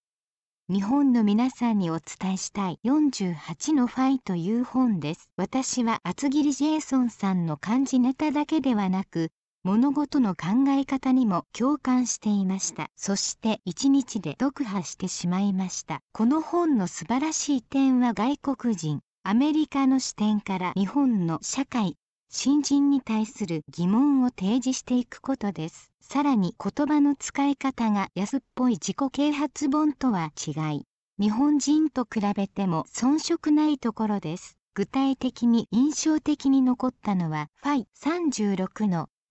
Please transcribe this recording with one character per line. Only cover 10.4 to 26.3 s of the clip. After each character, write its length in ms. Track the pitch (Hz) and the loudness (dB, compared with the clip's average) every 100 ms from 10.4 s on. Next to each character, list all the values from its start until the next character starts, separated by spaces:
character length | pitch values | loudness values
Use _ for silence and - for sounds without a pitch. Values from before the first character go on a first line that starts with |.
| 165 240 277 | 0 2 2
え 140 | 277 | 2
方 280 | 269 269 262 | 0 -2 2
に 140 | 262 226 | 2 4
も 180 | 175 - | 0 -4
共 260 | - 254 294 | -2 0 0
感 300 | - 254 240 | 0 0 0
し 100 | - | -2
て 100 | 214 | 0
い 160 | 202 | 0
ま 140 | 190 190 | 0 -2
し 160 | - | -4
た。 140 | - 151 - | -8 -10 -8
そ 180 | - | -4
し 240 | 196 - - | -2 -4 -4
て 220 | 220 208 | -4 -2
一 240 | 185 - 277 | -4 -2 2
日 300 | 277 247 220 | 2 0 -6
で 120 | 160 - | -6 -4
読 240 | 269 - | -4 -4
破 180 | 233 196 | -6 -6
し 140 | 151 - | -6 -8
て 100 | 185 | -8
し 220 | - 175 | -4 -2
ま 100 | 185 | 0
い 140 | 202 | 0
ま 160 | 190 185 | 0 -4
し 160 | - | -8
た。 160 | - 147 - | -10 -10 -10
こ 140 | - 226 | -2 0
の 140 | 311 | 2
本 380 | 311 349 330 247 | 0 0 2 2
の 100 | 175 | 0
素 160 | - | -4
晴 160 | 160 247 | -4 -2
ら 120 | 311 | -2
し 260 | - - 269 | -4 -2 -2
い 40 | |
点 380 | - 269 269 254 | -2 0 2 4
は 140 | 247 | 2
外 220 | 202 240 294 | 0 -2 -2
国 360 | - 262 240 | -4 -4 -2
人、 240 | 190 156 143 - _ | -2 -2 -4 -6 _
ア 100 | 185 | 0
メ 200 | 220 302 | 2 4
リ 160 | 311 302 | 2 0
カ 180 | 277 269 | 0 2
の 140 | 262 | 2
視 160 | - - | 0 -2
点 240 | 214 208 | 0 0
か 180 | - 190 | -2 -4
ら 140 | 180 | -4
日 120 | 185 196 | -2 0
本 420 | 285 269 214 165 | 2 2 2 0
の 100 | 160 | -2
社 240 | - - | -4 -6
会、 300 | 277 247 185 - _ _ _ | -4 -2 -2 -4 _ _ _
新 300 | - 262 294 | -4 0 2
人 280 | 277 285 285 | 2 2 4
に 100 | 277 | 2
対 260 | - 220 214 | 0 -2 -4
す 200 | - 185 | -6 -6
る 160 | 160 - | -6 -6
疑 160 | 165 175 | -4 0
問 380 | 220 294 269 | 2 4 4
を 60 | 254 | 2
提 300 | - 190 254 | 0 0 0
示 120 | 262 | 0
し 100 | 254 | -4
て 140 | - 247 | -2 -2
い 80 | |
く 160 | 240 - | -2 -8
こ 160 | - 269 | -6 -4
と 160 | 202 | -4
で 160 | 160 160 | -6 -8
す。 240 | - - _ - | -12 -20 _ -6
さ 140 | 269 | -2
ら 140 | 285 | 2